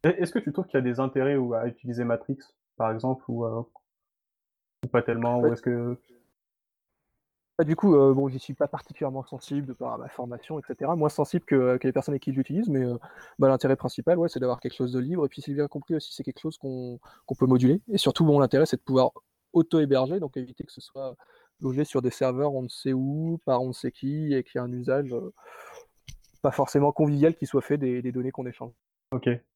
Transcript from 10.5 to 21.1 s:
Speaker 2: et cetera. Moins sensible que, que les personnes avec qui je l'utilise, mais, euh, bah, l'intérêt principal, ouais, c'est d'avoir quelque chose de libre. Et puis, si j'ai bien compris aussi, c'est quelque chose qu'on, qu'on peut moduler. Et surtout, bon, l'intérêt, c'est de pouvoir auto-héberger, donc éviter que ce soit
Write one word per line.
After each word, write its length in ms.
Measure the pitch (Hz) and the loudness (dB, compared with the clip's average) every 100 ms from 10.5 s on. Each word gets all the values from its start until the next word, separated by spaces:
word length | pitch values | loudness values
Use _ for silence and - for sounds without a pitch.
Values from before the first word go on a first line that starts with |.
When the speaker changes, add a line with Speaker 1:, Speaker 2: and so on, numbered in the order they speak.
| 156 | -10
Speaker 2:
et 40 | - | -8
cetera. 280 | 131 147 170 | -6 -2 2
Moins 140 | 151 | 0
sensible 360 | - 143 175 - | 0 -2 -2 2
que, 320 | 135 127 127 | 4 4 2
que 100 | 135 | 0
les 60 | |
personnes 200 | 131 139 | -2 -2
avec 100 | 139 | -4
qui 80 | - | -2
je 60 | 131 | -2
l'utilise, 300 | 131 180 233 | -2 -2 0
mais, 140 | 135 | 0
euh, 140 | 127 120 - - - - | 0 -4 -10 -20 -20 2
bah, 100 | 135 | 4
l'intérêt 280 | 131 135 135 | 4 2 0
principal, 420 | 127 - 131 175 | -2 -4 0 2
ouais, 120 | 170 | 0
c'est 100 | 131 | -2
d'avoir 200 | 127 123 | -2 -2
quelque 160 | 139 - | -6 -6
chose 160 | 127 | -4
de 80 | 127 | -2
libre. 260 | 127 175 139 | -2 -2 -2
Et 40 | |
puis, 120 | - | -4
si 80 | 147 | -6
j'ai 40 | 139 | -4
bien 120 | 143 | -4
compris 280 | 147 - 160 | -6 -4 -4
aussi, 180 | - - | -4 -10
c'est 80 | |
quelque 160 | 143 - | -10 -8
chose 180 | 156 - | -10 -8
qu'on, 420 | 135 127 123 120 - _ - | -10 -8 -10 -14 -18 _ -10
qu'on 80 | 127 | 0
peut 120 | 127 | 4
moduler. 340 | 127 127 175 - | 6 6 4 0
Et 100 | 196 | 0
surtout, 260 | 180 - 165 | 0 4 6
bon, 140 | 143 | 6
l'intérêt, 260 | 131 135 156 | 6 4 2
c'est 120 | 127 | 0
de 40 | |
pouvoir 300 | - 127 127 - _ _ _ | 2 4 2 0 _ _ _
auto-héberger, 680 | 170 160 165 143 135 131 190 | 2 4 2 4 2 2 -2
donc 180 | 151 135 | -4 -8
éviter 280 | 127 127 - | -10 -12 -16
que 60 | |
ce 100 | - | -16
soit 340 | - 135 135 | -18 -12 -12